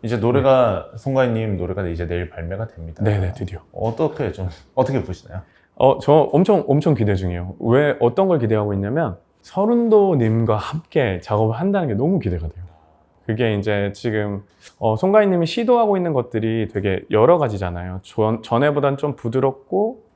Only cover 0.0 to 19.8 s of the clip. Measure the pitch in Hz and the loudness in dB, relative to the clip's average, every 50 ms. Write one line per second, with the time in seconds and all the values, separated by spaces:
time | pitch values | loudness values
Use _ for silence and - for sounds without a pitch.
0 | - 110 120 113 101 117 123 139 131 135 135 127 123 113 95 87 - - - 110 | -8 -6 -4 -2 0 0 2 2 4 4 4 4 4 2 0 -2 -6 -10 -14 -12
1 | - 139 135 131 127 123 117 110 113 110 101 87 90 87 90 98 95 87 85 82 | -8 -4 0 0 0 0 0 -2 -2 -2 -4 -4 -4 -4 -4 -4 -4 -4 -4 -4
2 | 87 82 87 87 90 85 - - 82 85 95 101 113 113 - - 82 82 82 - | -6 -4 -4 -4 -6 -6 -10 -10 -10 -8 -8 -8 -8 -10 -12 -14 -16 -14 -8 -4
3 | 101 107 104 101 95 92 90 - 95 87 92 82 - _ - - - 113 117 - | -2 0 0 0 -2 -4 -4 -6 -8 -10 -10 -12 -16 _ -10 -6 -4 -4 -2 -2
4 | 160 147 147 - 139 101 - - 92 90 - - - _ - - 131 - 135 127 | -2 -4 -2 -4 -6 -6 -6 -6 -8 -8 -8 -10 -18 _ -2 -2 -2 0 0 -4
5 | - - 92 - - - - 95 - _ _ _ _ _ _ - 123 135 135 - | -4 -6 -10 -12 -14 -14 -14 -14 -14 _ _ _ _ _ _ 2 2 2 2 2
6 | - - 147 160 147 - - 147 190 - 208 175 - - 139 147 160 180 147 98 | 2 4 4 4 4 4 2 2 4 4 2 2 2 2 0 2 2 2 2 2
7 | 110 104 101 92 92 90 87 87 87 92 - - - 113 120 135 151 147 131 - | 2 0 0 0 -2 -4 -4 -4 -6 -8 -8 -4 0 2 4 4 4 2 2 2
8 | - 120 120 - 190 190 175 147 120 107 110 107 104 104 101 98 98 101 123 156 | 2 0 2 2 2 2 2 0 0 0 0 0 0 0 -2 -2 -4 -4 -2 -2
9 | 165 117 92 - _ _ _ _ _ - - 185 202 220 240 240 233 226 214 208 | -2 -4 -6 -8 _ _ _ _ _ -10 -4 -2 0 0 2 2 2 4 4 6
10 | 202 196 175 139 117 110 113 113 113 110 107 107 - - - 160 - _ - 160 | 6 4 4 2 2 2 2 2 2 2 0 0 -2 -6 -8 -10 -8 _ -2 0
11 | 131 110 95 87 - - 107 104 110 110 110 113 170 196 202 202 170 139 107 101 | 0 0 0 -2 -4 -2 0 2 2 0 0 0 -2 -2 0 0 -2 -2 -2 0
12 | 127 165 196 170 - 101 87 85 80 80 - - 90 85 - _ _ _ _ _ | 0 0 0 0 -2 -2 -4 -4 -6 -8 -10 -12 -16 -18 -20 _ _ _ _ _
13 | _ _ _ _ _ - 110 107 123 113 107 101 95 107 104 101 101 101 101 - | _ _ _ _ _ -6 -2 0 0 0 0 0 0 0 0 0 -2 -2 -4 -6
14 | - 123 107 107 104 104 101 98 98 _ _ _ - - - - - 113 110 113 | -4 -4 -2 -2 -2 -2 -4 -8 -10 _ _ _ -20 -20 -10 -4 0 0 0 0
15 | - 190 196 214 214 196 185 175 170 165 - 233 233 220 247 240 226 208 202 185 | 2 4 4 4 4 4 2 0 0 -2 -2 -2 0 2 2 2 2 2 0 0
16 | 180 170 151 127 120 - - 113 107 110 113 113 110 104 - 101 95 101 95 90 | 0 -2 -2 -2 -2 -2 -2 -2 -2 -2 -2 -2 -2 -4 -4 -2 -2 -2 -2 -2
17 | - - - 107 110 139 175 175 147 117 104 95 95 90 87 87 87 92 92 92 | -2 0 2 4 6 6 6 4 2 0 -4 -4 -6 -6 -6 -8 -8 -8 -10 -12
18 | - - - - 107 107 113 113 - - 120 117 139 151 147 143 139 139 139 135 | -12 -8 -4 -2 0 0 0 -2 -4 -2 0 2 2 2 0 0 0 0 -2 -2
19 | - 147 139 - - 117 113 131 131 135 131 - - - 190 190 | -4 -6 -6 -6 -6 -4 -2 0 0 0 -2 -4 -8 -6 -2 -2